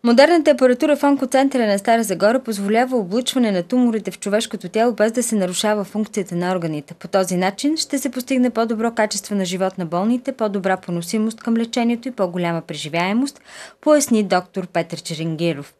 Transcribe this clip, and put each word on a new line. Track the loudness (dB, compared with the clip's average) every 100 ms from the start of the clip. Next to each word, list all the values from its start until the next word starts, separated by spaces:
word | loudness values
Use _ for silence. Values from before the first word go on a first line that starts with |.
| 6
Модерната | 6 8 6 4
апаратура | 4 4 4 2 2
в |
онкоцентъра | 2 2 2 2 2 2 0
на | 0
Стара | 2 2
Загора | 2 2 2 2
позволява | -2 -4 0 2 2 0
облъчване | -2 -2 -2 0 2
на | 0
туморите | 0 2 2 0 -6
в | -8
човешкото | -2 -2 -2 -8 -6
тяло, | 0 0
без | 2 0
да | 0
се | -2 -2
нарушава | -2 -2 -2 -2
функцията | -4 -6 -4 -6 -4 -4
на | -2
органите. | -2 -4 -6 -10
По | -18 -2
този | -2 0 0
начин | 0 0 -2 -2
ще | -2 -4
се | -4
постигне | -6 -2 0 2
по-добро | 0 -2 0 -2
качество | 0 -2 -2 -4 -4
на | -2
живот | -2 -2 -2
на | -4
болните, | -2 0 0 -4
по-добра | -4 -4 -2 0 -2
поносимост | -2 -6 -2 -2 -2 -4
към | -2 -2
лечението | 0 0 0 -2 -6
и |
по-голяма | -4 -2 0 -2 -4
преживяемост, | -6 -10 -6 -4 0 0 -2 -6 -20 -20 -20 _
поясни | 4 4 4 0
доктор | 2 0 -2 -10 -4
Петър | -4 -4 -10
Черенгиров. | -10 -6 -6 -2 -2 -2 -10